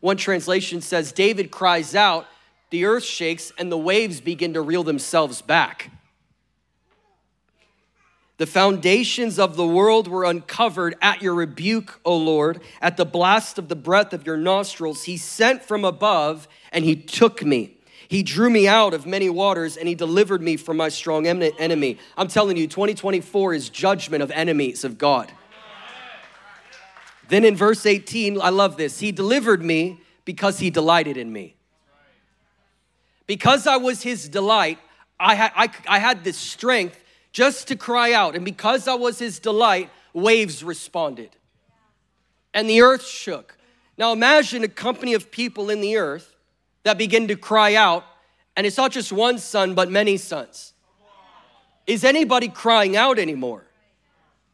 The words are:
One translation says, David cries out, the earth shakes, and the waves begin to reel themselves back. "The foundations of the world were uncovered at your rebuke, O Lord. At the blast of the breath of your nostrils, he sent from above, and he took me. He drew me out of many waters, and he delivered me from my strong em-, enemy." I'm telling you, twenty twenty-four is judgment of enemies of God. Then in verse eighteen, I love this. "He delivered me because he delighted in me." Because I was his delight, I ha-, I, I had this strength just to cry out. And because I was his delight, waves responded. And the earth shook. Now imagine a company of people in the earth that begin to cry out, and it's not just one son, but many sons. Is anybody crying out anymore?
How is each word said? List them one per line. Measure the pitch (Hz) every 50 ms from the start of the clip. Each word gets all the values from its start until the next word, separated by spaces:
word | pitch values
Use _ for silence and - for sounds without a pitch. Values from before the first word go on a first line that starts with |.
One | - 185 196
translation | 196 - 196 190 175 170 175 180 190 190 - 175 170
says, | 156 - 185 170 160 143 -
David | - 196 208 226 196 190 156
cries | - - 190 185 175 170 156 127 135
out, | 202 208 196 175 165 - - - _ _ _ _ _ _ _
the | - 175 175
earth | 202 220 247 240
shakes, | - - - 175 160 165 165 - - - -
and | 180 180
the | 170
waves | 165 156 175 190 214 226 208 170 135 120
begin | 147 175 147 175 170 160
to | 160 156
reel | 143 165 180 165
themselves | 156 151 139 - - - 165 156 139 123 - -
back. | - 156 165 139 - - - - - - - _ _ _ _ _ _ _ _ _ _ _ _ _ _ _ _ _ _ _ _ _ 415 381 _ _ _ _ _ _ _ _ _ _ _ _ _ _ _ _ _ _ _ _ _ _ _ _
"The | - 160
foundations | 156 - 185 190 202 196 185 147 180 190 226 247 - - - 240 226 180 175
of | 196 180 160
the | 160 175
world | 165 170 180 196 214 220 226 208 175
were | 175 185 180
uncovered | 175 175 175 170 - - - 233 226 160 185 180 170 165 -
at | - 202 190 - 196
your | 190 175
rebuke, | 175 170 156 120 - 160 202 226 226 214 - - - -
O | 170 175
Lord. | 165 160 160 156 151 147 160 165 170 - - - -
At | - 175 175
the | - 175
blast | - - 175 175 185 202 220 220 - - -
of | 175 147
the | 170
breath | 156 123 160 185 202 208 202 185
of | 170 139
your | 156 160
nostrils, | 156 160 180 190 196 202 190 - - 170 156 151 139 -
he | 175 180
sent | 170 - - - - 226 240 262 254 -
from | - 214 214 202
above, | 190 170 - 202 214 202 165 151 151 160 156 147 - _ _ _ - -
and | 170 160
he | 160 156
took | 156 - - - - 226 226 - - -
me. | 151 139 120 107 - - _ _ _ _ - - -
He | - 196 190
drew | 143 135 170 226 247
me | 233 214 196
out | 196 208 226 220 196 165
of | 156 139
many | 165 190 196 196 185
waters, | 170 175 196 202 190 170 165 160 156
and | 160 165
he | 175 170
delivered | 165 175 160 170 190 214 190 196 185 165
me | 165 160
from | 147 - - 160
my | 160 160 156
strong | 151 - - 170 156 156 156 170
em-, | 175 180 170 156 151 -
enemy." | 160 165 165 151 143 131 113 - - - -
I'm | - 190
telling | 185 - 214 214 202 185
you, | 170 160
twenty | 156 - 185 202 208 214
twenty-four | - - 196 196 180 - - - 202 196 185 170
is | 151 127 117
judgment | - - 190 190 196 170 - 147 160 147
of | 143 135 147
enemies | 156 165 170 160 147 143 127 123 - -
of | 131 113 104
God. | - 147 139 123 110 - - - - _ - - - - - - - - - - - - - - - - - - - - - - _ - - - - - - - - - - _ _ -
Then | 175 202 226
in | 220 208
verse | 165 202 214 220 214 -
eighteen, | 208 202 202 202 - - 233 214 202 202 196 -
I | 180
love | 185 196 202 190 151
this. | 143 160 143 - -
"He | 196 208 190
delivered | 170 196 202 247 285 226 233 208 175 165
me | 165 165 160 165 180 185 - _ _ _ _ _
because | - 175 - 196 196 196 -
he | - 180
delighted | 151 170 156 160 170 170 160 147 139
in | 127 120 113 110
me." | 107 92 82 - _ _ _ _ _ _ _ _ _ _ _ _ _ _ _ _ _ _ _ _ _ _ _ _ _ _ _ _ _ _ _ _ _ _
Because | - 208 190 - 240 269 277 -
I | 302 269
was | 262 254 254 254 - -
his | 247 247 208 - 147
delight, | 143 202 196 202 220 214 180 160 165 - _ _ _ _ _ _ _ -
I | 180 196 214
ha-, | 202 220 220 -
I, | 180 226 233 - - -
I | 185 196 202
had | 208 240 254 190 170
this | 190 160
strength | - - - - - - 240 254 226 185 175 - - _ _ _ _ _ _ -
just | - 247 277 277 277 - -
to | 269
cry | - - 233 240 240 240 240 240
out. | 220 196 165 147
And | 175 180
because | 196 190 - - 214 247 269 196
I | 262 254
was | 247 240 240 240 -
his | 247 226 175 -
delight, | - 220 214 214 240 220 196 185 185 156 - _ _ _ -
waves | 170 185 220 226 226 214 180 151 131 156
responded. | 175 165 - - - - 175 160 147 131 120 113 104 _ _ _ _ _ _ _ _ _ _ _ _ _ _ _ _ _ _ _ _ _ _ _ _ -
And | 208 220 220
the | 220 226 240
earth | 254 262 254 -
shook. | - - - - - 170 131 110 - _ _ _ _ _ _ _ _ _
Now | - 220 226 226
imagine | 220 233 254 302 302 285 - 226 247 220
a | 208
company | - - 185 240 254 254 262 247 233
of | 214 214 -
people | - 220 240 240 - 208 202 202
in | 208 208
the | 202 202 214
earth | 220 180 147 139 170 - _ _ _ _ _ _ _ _ _ _ _ -
that | 214 214 180
begin | 220 208 220 226 226 208
to | 208
cry | - - - 214 220 214 208 208
out, | 220 214 190 170 175 - - _ _ _ _ _ _ _ _ _
and | 185 202
it's | 208 196
not | - 262 262 -
just | 262 208 -
one | 190 196 226 247 247 226
son, | - - - 208 190 185 185
but | 185 185 180
many | 185 202 214 208 196 190
sons. | - - 170 147 120 - - - - - _ _ _ _ _ _ _ _ _ - _ _ _ - _ _ _ _ _ _ _ _ _
Is | - 226 214 247
anybody | 254 269 311 311 214 254 247 240 220
crying | 170 - - 226 226 220 208 190 190
out | 208 240 269 262 220
anymore? | 185 160 151 131 127 123 117 98 - _ _ _ _ _ _ _ _ _ _ _ _ _ _ _ _ _